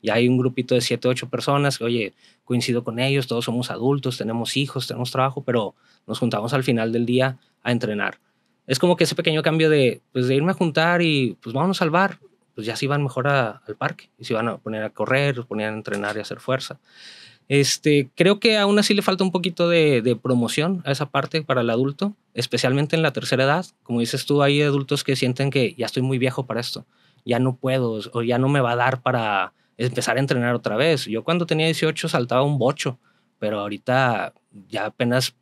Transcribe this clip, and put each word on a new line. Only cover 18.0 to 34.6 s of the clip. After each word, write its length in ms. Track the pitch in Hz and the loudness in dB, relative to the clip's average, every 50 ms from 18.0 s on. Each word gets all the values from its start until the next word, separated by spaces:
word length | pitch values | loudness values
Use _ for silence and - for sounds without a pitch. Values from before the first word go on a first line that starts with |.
| 135 127 _ | 2 0 _
creo 240 | - 175 185 208 202 | 2 4 4 4 4
que 200 | - 233 220 214 | 2 2 4 4
aún 200 | 202 202 202 208 | 4 4 4 4
así 160 | 208 - 214 | 4 4 2
le 80 | 202 | 2
falta 220 | 208 - 190 185 190 | 2 0 0 2 0
un 80 | 190 | 0
poquito 360 | 175 185 175 185 170 - 175 170 | 0 -2 -4 -4 -2 0 2 4
de, 340 | 170 165 156 151 139 120 | 4 4 4 4 4 4
de 120 | 110 123 120 | 2 2 0
promoción 680 | 110 _ 127 127 120 117 110 - - 151 175 196 180 - | 0 _ 0 2 2 2 2 0 0 0 0 -2 -2 -2
a 60 | 139 | -4
esa 140 | 139 - 147 | -2 -2 -4
parte 360 | - - 139 139 - - 160 | -2 -2 -2 -2 0 -4 -4
para 200 | 151 - 135 127 | -2 0 0 0
el 80 | 117 117 | 2 2
adulto, 440 | 113 120 131 139 143 - 196 202 202 _ _ _ | 2 2 0 0 -2 -2 -4 -4 -4 _ _ _
especialmente 640 | _ 117 120 - - 117 - 135 131 139 151 147 - | _ -6 -4 -2 -2 0 2 2 2 2 0 0 0
en 80 | 165 | 2
la 100 | 160 147 | 0 0
tercera 320 | 135 113 - - 139 123 131 | 0 -2 -2 0 0 2 4
edad. 220 | 135 147 175 180 - _ _ | 2 2 0 -2 -6 _ _
Como 180 | _ - 120 120 | _ -4 -2 0
dices 240 | 117 117 - 135 - | 0 0 -2 -6 -2
tú, 180 | - 143 147 | 0 2 4
hay 200 | 139 143 143 143 | 4 4 4 4
adultos 400 | 147 147 139 143 135 - 143 139 | 2 2 2 0 0 -2 -2 -2
que 140 | - - 135 | 0 -2 0
sienten 340 | 127 135 123 127 - 135 139 | 0 0 0 0 0 -2 0
que 240 | 127 135 123 101 - | 2 0 0 0 -2
ya 100 | - 117 | -4 -6
estoy 160 | 107 - 135 | -4 -2 -2
muy 160 | 127 131 135 123 | 0 0 0 0
viejo 280 | 127 131 127 - 131 | 0 0 -2 -4 -6
para 140 | - 110 117 | -4 -6 -6
esto, 260 | 123 - - - - _ _ _ _ _ _ _ _ | -4 -6 -10 -12 -14 _ _ _ _ _ _ _ _
ya 160 | - 120 120 | -2 0 2
no 160 | 127 131 127 | 2 0 0
puedo, 420 | - - 131 131 135 123 117 110 107 101 - | -2 -2 0 0 0 0 0 -2 -4 -8 -6
o 100 | - 120 | -6 -4
ya 160 | 117 117 120 123 | 0 0 2 2
no 100 | 131 135 | 2 2
me 120 | 143 143 | 2 2
va 120 | 127 117 | 2 0
a 40 | 120 | 0
dar 260 | 120 120 127 135 123 | 2 2 0 0 0
para 500 | _ 131 127 120 113 107 104 98 92 - _ _ _ _ _ - | _ 0 0 0 0 0 0 -2 -2 -4 _ _ _ _ _ -4
empezar 380 | 120 127 123 123 - - 117 | -4 -4 -2 -2 -2 0 0
a 40 | 127 | 0
entrenar 340 | 139 135 135 123 120 123 120 | 0 0 0 0 2 0 0
otra 220 | 117 - 120 104 | 0 -2 -2 0
vez. 300 | 113 143 165 160 135 - | 2 2 2 2 0 -2
Yo 180 | 110 107 113 110 | -4 -6 -4 -2
cuando 220 | - 170 175 170 | -2 -2 -2 0
tenía 200 | 165 165 156 160 | 0 0 0 2
dieciocho 420 | 160 160 - 160 156 156 - - 165 | 0 0 0 -2 -2 -2 -2 -6 -2
saltaba 340 | - 156 123 120 120 127 | -2 -2 0 2 2 2
un 160 | 139 143 147 135 | 2 2 2 2
bocho, 400 | 117 127 151 - - 143 123 _ _ _ _ _ _ _ _ _ | 2 2 0 0 -4 -6 -6 _ _ _ _ _ _ _ _ _
pero 180 | - 104 107 101 | -4 -4 -4 -4
ahorita 720 | 101 104 104 98 _ - 123 131 131 123 113 98 90 90 _ _ _ _ _ 104 | -4 -6 -8 -6 _ 0 2 2 2 2 2 0 -4 -6 _ _ _ _ _ -20